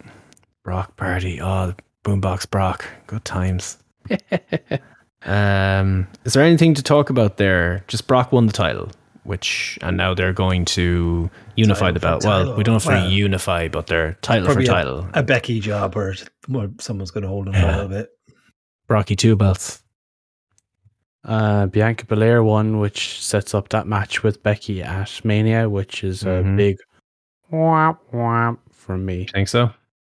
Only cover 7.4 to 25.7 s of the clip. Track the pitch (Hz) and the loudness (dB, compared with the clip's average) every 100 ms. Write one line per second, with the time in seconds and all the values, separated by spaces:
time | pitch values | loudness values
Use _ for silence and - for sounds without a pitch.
7.4 | 98 90 85 92 - 110 - 127 123 127 | 2 2 2 -2 -6 -8 2 2 4 4
8.4 | 113 - 87 50 50 - _ _ - 98 | 4 2 -2 -2 -10 -16 _ _ -10 -8
9.4 | - - - - 87 90 90 90 92 92 | -6 -6 -8 -8 -6 -2 -2 0 -2 0
10.4 | 92 92 87 - 87 87 85 85 82 - | 0 0 0 0 0 0 0 -2 -4 -8
11.4 | - - 110 95 95 85 87 82 107 98 | -8 2 2 4 2 0 0 0 2 2
12.4 | 92 107 107 110 - 101 90 98 101 95 | 0 0 0 2 2 0 2 0 0 -2
13.4 | - 85 82 73 73 82 80 90 - 117 | -2 -2 -2 -6 -2 -2 -2 -6 0 0
14.4 | 92 131 127 90 69 65 90 - 131 123 | 2 2 2 2 0 -6 -4 -4 0 0
15.4 | - 113 104 104 98 107 98 98 - _ | 0 -4 -4 -4 -4 -4 -6 -8 -14 _
16.4 | - 127 101 - - 101 92 107 95 98 | -8 -6 -6 -10 -10 -10 -8 -8 -6 -6
17.4 | 95 95 85 98 98 98 - _ _ _ | -2 0 2 0 -4 -8 -10 _ _ _
18.4 | _ _ _ _ _ 107 95 101 113 104 | _ _ _ _ _ 0 2 2 4 4
19.4 | 101 95 - - _ _ _ _ _ _ | 4 2 -4 -14 _ _ _ _ _ _
20.4 | _ _ _ _ _ _ _ _ - 110 | _ _ _ _ _ _ _ _ -4 0
21.4 | 107 104 98 107 110 110 - 107 110 120 | 2 2 2 2 2 0 -2 2 4 4
22.4 | 110 107 110 107 104 - - - - 104 | 4 4 2 0 -2 -4 -8 -8 -4 -4
23.4 | - 101 - 110 101 101 101 - 110 - | -2 -4 -2 -4 -2 -4 -4 -2 -2 -2
24.4 | 107 104 - 95 71 95 101 - 110 104 | -2 -2 -4 -8 -6 -6 -8 -6 -2 2
25.4 | 110 113 113 | 2 2 0